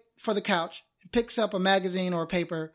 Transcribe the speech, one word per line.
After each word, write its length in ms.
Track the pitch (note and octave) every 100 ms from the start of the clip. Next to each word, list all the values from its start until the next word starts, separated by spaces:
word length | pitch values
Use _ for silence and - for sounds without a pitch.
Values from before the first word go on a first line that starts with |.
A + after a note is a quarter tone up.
| _ _
for 160 | -
the 60 | G3+
couch 400 | G#3 F3+ E3 - - _
and 80 | -
picks 240 | A#3+ A#3 -
up 140 | G#3+
a 60 | G3
magazine 560 | F#3 G3 F#3 F#3 F3+
or 80 | E3+
a 40 | E3
paper 460 | F3+ E3+ E3 D#3+